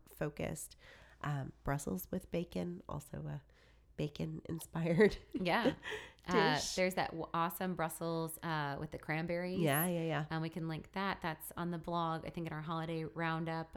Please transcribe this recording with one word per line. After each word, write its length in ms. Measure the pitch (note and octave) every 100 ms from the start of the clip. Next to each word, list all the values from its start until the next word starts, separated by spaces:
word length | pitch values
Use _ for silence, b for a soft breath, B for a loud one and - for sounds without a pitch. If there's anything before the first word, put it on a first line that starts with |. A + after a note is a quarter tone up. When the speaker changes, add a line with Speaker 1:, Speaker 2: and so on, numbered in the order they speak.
| - -
Speaker 1:
focused. 600 | D3 - - D#3 - - B B B B
Um, 300 | D3 C#3 C3 - -
Brussels 420 | D3 - F#3 -
with 220 | F#3 -
bacon, 500 | E3+ F3 F3+ F3 F3 -
also 300 | D3+ - D3 D3
a 140 | C#3+ - b b b b -
bacon 460 | D3+ - D#3+ D#3 -
inspired 720 | E3 - E3 E3+ E3+ G#3 - -
<laughs> 80 | C4+
Speaker 2:
Yeah. 340 | F3 G3+ G#3+ - B G#4+ B B -
Uh, 280 | F3 D#3+ D3
Speaker 1:
dish. 180 | - -
Speaker 2:
there's 180 | F#3 F#3
that 120 | -
w-, 160 | E3 -
awesome 420 | E3+ F3 - F#3 E3+
Brussels, 640 | D#3+ - E3 E3 D#3+ -
uh, 340 | E3+ D#3 C#3+ C#3
with 120 | D#3
the 60 | -
cranberries. 640 | - D#3 E3+ E3+ F3+ F3+
Speaker 1:
Yeah, 260 | D#3+ C#3+ F3+
yeah, 160 | E3+
yeah. 220 | E3 D3 D#3
Speaker 2:
Um, 100 | D#3+
we 80 | D#3+
can 200 | D#3+ D#3+
link 200 | D#3+ -
that. 260 | F#3+ G3 -
That's 300 | E3+ D#3 - -
on 120 | F3
the 80 | E3+
blog, 480 | E3+ E3+ E3 D#3+ D#3+
I 40 |
think, 180 | F3 D#3+
in 60 |
our 80 | D3+
holiday 420 | D#3 E3 E3 E3
roundup. 640 | D#3 E3 E3 D#3+ E3 E3 D#3+